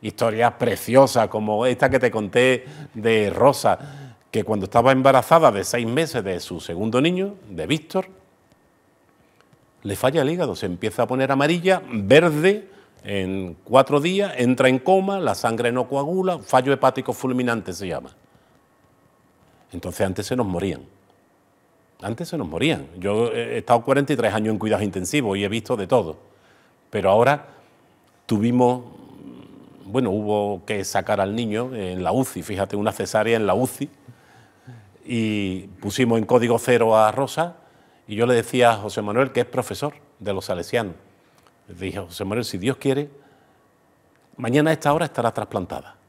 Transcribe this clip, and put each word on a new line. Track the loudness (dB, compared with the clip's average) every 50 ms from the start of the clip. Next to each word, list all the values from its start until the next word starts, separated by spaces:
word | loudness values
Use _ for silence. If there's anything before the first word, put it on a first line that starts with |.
historias | -10 -10 -6 -2 -2 -2 0 2 2 2 2
preciosas, | 0 -2 -2 -2 -4 -6 4 6 6 6 6 4 0 0 0
como | 0 -4 -2 -2 -2 0 0
esta | 0 0 2 0 2
que | 2 2
te | 0 2
conté | 0 -2 -6 0 2 2 4 4 2 0 -2 -10 -18 -18 -20 -16 _
de | -4 0 2 2 2 2 0
Rosa, | 0 4 4 4 4 4 0 0 0 0 -4 -16 -18 -18 -20 -20 -20 _ _ _
que | -4 -4 -2
cuando | -2 -2 -4 -4
estaba | 0 2 4 4 6
embarazada | 4 6 6 6 6 6 4 6 4 6 6 6
de | 4 4 -4
seis | -2 -2 -2 -2 -2
meses | 0 -2 -2 -2 -2 -6
de | -4 -4 -4 -6
su | -6 -8 -10 -12
segundo | -8 -8 -6 -6 -4 -2 0 2
niño, | 2 2 0 0 -4 -6 -6 -12 -20 -16
de | -10 -10 -6 -4
Víctor, | -4 -6 -6 -6 -6 -6 -6 -6 -12 -20 _ _ _ _ _ _ _ _ _ _ _ _ _ _ _ _ _ _ _ _ _ _ _ _ _ _ _ _ _ _ _ _ _
le | -8 -6
falla | 0 0 0 2 2 0
el | 0
hígado, | 0 -2 -2 -4 -4 -4
se | -4
empieza | -6 -6 -4 -6 -6 -2 -2 -2
a | -2
poner | 0 -2 0 0
amarilla, | 2 2 2 2 2 0 2 0 0 0 0 -6
verde, | -6 -6 2 6 8 8 8 6 2 2 2 2 2 2 -4 -14 -20 -20 -20 _ _ _ -12
en | -8 -6 -4 -4 -4 -4 -6 -6 -8 -10 -14 _
cuatro | 4 4 4 4 6 2 0
días, | 0 0 0 0 -2 -2 -2
entra | 0 2 2 2 4 4 4
en | 4 2
coma, | 2 4 4 4 4 0 -2 -2
la | -2 -2 -4
sangre | -2 -2 -2 -2 0 -2 -2
no | 0 -2 -4 -2
coagula, | -2 -4 -4 -2 -2 -2 0 -2 -2 -4
fallo | -6 0 0 2 2 2 0
hepático | 2 2 0 0 0 -6 -6 -8
fulminante | -4 -4 -2 -2 0 0 0 -2 -4 -4 -8
se | -10 -10 -8 -8
llama. | -8 -8 -10 -14 -20 _ _ _ _ _ _ _ _ _ _ _ _ _ _ _ _ _ _ _ _ _ _ _ _ _ _ _ _ _ _ _
Entonces | -16 -12 -10 -10 -4 -2 -2
antes | -2 -2 -4 -6
se | -6 -2
nos | -2 -2
morían, | -2 -2 -4 -4 -4 -6 -6 -12 -20 _ _ _ _ _ _ _ _ _ _ _ _ _ _ _ _ _ _ _ _ _ _
antes | -10 -10 -8 -8 -10 -8
se | -6 -8
nos | -6 -6
morían. | -4 -2 0 0 0 -2 -6 -12 -16 -8
Yo | -4 -2 0 0 0 -2
he | -2 -4 -6 -6 -6 -8
estado | 0 2 2 2 4
cuarenta | 2 2 2 2 0
y | -2 0
tres | 0 0 0
años | 0 -2 -2 -2
en | -2
cuidados | 0 0 0 0 0
intensivos | -2 -2 -4 -6 -2 -2 -2 0 0 -2 -2
y | -2
he | -2
visto | -4 -6 -4 -4 -4 -4
de | -2 0
todo, | 0 0 0 0 -8 -14 -16 _ _ _ _ _ _ _ _ _ _ _ _ _
pero | -6 -2 2 4
ahora | 4 6 6 4 2 0 -2 -14 -20 -20 -20 _ _ _ _ _ _ _ _ _ _ _ _
tuvimos, | -4 -2 0 0 0 2 4 4 2 2 0 -6 -14 -20 -20 -20 -20 -20 -20 -20 -20 -20 -20 -20 -20 -20 -20 -20 -20 -20 -20 -18
bueno, | -4 -2 -2 0 0
hubo | 0 -2 -2 0 0 0 0 -2 -4 -6 -6
que | -6 -6 -6 -4
sacar | -2 -4 -4 -2 0 0 0
al | 0 0 0
niño | -4 -4 -4 -2 -4 -4 -6 -6
en | -8 -6 -6 -6 -4 -2
la | 0 0
uci, | 0 0 -2 -4 -12
fíjate, | -10 -8 -4 -4 -4 -4 -2 -2
una | -2 -2 -2
cesárea | -2 -6 -2 0 0 2 2 2
en | 0 2
la | 2 2
uci, | 2 0 -2 -4 -6 -12 -12 -12 _ _ -20 -20 _ _ _ _ -20 -20 _ _ _ _ -20 -20 -20 -20 _ _ _ _
y | -6 -4 -2 -2 -2 -2 -2 -2 -4 -6 -6 -10 -14 -20 -10
pusimos | -8 -8 0 0 2 2 4 2
en | 2
código | 4 4 4 4 4 0 0
cero | 2 2 4 4 4 6 6
a | 6 6 4
Rosa, | 4 0 -4 -4 -2 -4 -4 -4 -4 -14 _ _ _ _ _ _ _ _ _ -10
y | -2
yo | -2 2
le | 2 4
decía | 2 2 0 2 4 4 4
a | 4 2
José | -2 -8 -8 -6
Manuel, | -6 -2 0 0 0 0 0
que | -4
es | -4
profesor | -2 -2 -6 -6 -4 -6 -6 -6 -8 -8 -10 _ _ _ _
de | -6 -6 -6
los | -6 -4
salesianos, | -6 -6 -6 -6 -4 -2 -2 -2 -2 -8 -12 _ _ _ _ _ _ _ _ _ _ _ _ _ _
le | -16
dije, | -10 -8 -8 -8 -8
"José | -10 -12 -10 -10 -8
Manuel, | -6 -4 -4 -4
si | -6 -8 -6
Dios | -4 -4 -4 -2
quiere, | -2 -2 -2 -2 -2 -8 -12 -20 _ _ _ _ _ _ _ _ _ _ _ _ _ _ _ _ _ _ _ _ _ _ _ -8
mañana | -6 0 2 2 4 2
a | 0
esta | 0 2 2 2
hora | 2 0
estará | -4 -4 -2 -2 -2 -2
trasplantada" | -2 -8 -6 -6 -6 -6 -6 -10 -12 -12 -16 -20 _ _